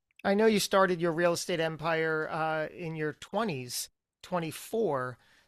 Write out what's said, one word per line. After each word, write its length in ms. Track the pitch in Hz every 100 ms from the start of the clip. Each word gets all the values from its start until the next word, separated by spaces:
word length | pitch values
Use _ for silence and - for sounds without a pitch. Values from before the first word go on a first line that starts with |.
| _ -
I 100 | 196
know 120 | 202 220
you 160 | 208
started 400 | - 196 190 180
your 100 | 170
real 220 | 156 175
estate 260 | 170 - 170
empire, 720 | 160 156 160 160 160 156 156
uh, 360 | 165 160 156 156
in 280 | 110 165 160
your 160 | 151
twenties, 800 | - - 196 226 135 123 - - _ _ _
twenty-four. 920 | - 180 160 - - 220 202 135 127 123 _ _